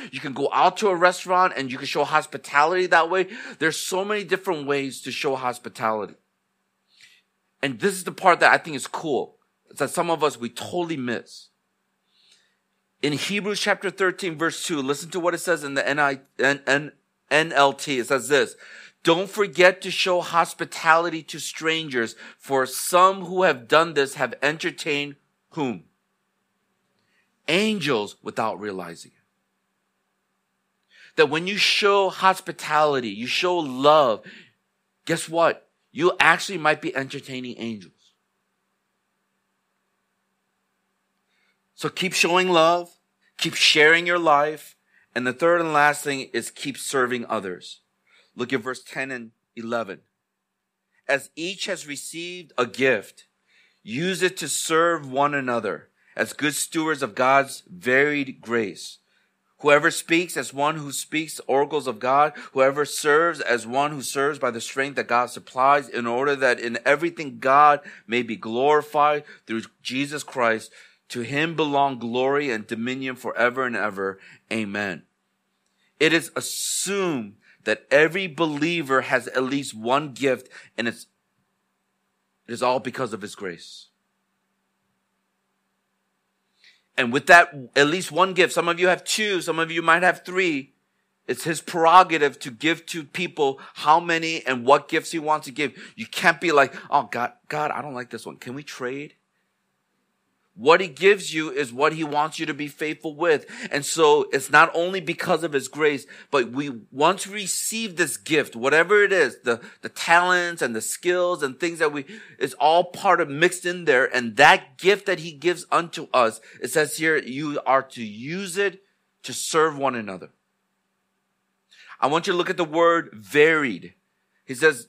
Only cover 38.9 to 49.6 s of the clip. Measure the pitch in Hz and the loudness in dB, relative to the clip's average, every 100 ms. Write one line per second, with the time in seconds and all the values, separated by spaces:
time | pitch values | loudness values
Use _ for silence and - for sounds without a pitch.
38.9 | _ _ _ _ _ _ _ _ _ _ | _ _ _ _ _ _ _ _ _ _
39.9 | _ _ _ _ _ _ _ _ _ _ | _ _ _ _ _ _ _ _ _ _
40.9 | _ _ _ _ _ _ _ _ - 147 | _ _ _ _ _ _ _ _ -8 -8
41.9 | - 185 - 170 180 185 170 160 175 175 | -4 -4 0 0 0 2 4 4 2 -4
42.9 | _ _ _ _ - 165 - - 156 151 | _ _ _ _ -8 -6 0 2 6 6
43.9 | 165 175 175 165 143 151 - - _ _ | 6 2 0 2 2 2 -4 -16 _ _
44.9 | _ _ 120 127 123 170 175 165 147 147 | _ _ -6 -4 0 2 2 2 2 2
45.9 | 143 147 135 - 117 113 - 147 123 - | 0 -6 -6 -6 -8 -8 -12 -10 -10 -4
46.9 | 139 123 123 113 110 95 90 - - _ | -2 0 -2 -4 -6 -6 -12 -16 -20 _
47.9 | _ _ _ _ - 123 131 120 123 - | _ _ _ _ -10 -4 -4 -6 -12 -12
48.9 | 143 135 127 113 _ _ - | -10 -8 -10 -14 _ _ -14